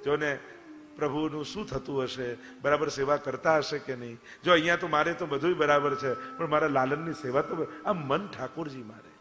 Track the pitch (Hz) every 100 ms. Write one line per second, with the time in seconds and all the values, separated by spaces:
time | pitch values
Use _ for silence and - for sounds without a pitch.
0 | 135 147 147 135 - - - - - -
1 | 147 143 156 147 139 190 214 131 131 139
2 | 127 127 123 120 - - 143 147 151 139
3 | 135 147 139 123 165 160 139 147 131 127
4 | 120 117 - - 160 175 165 175 175 151
5 | 156 165 175 139 160 170 147 147 143 135
6 | 139 110 - - 165 151 156 135 131 147
7 | 165 147 131 131 151 170 151 - - 190
8 | 139 143 202 - 131 156 160 131 110 113
9 | - 78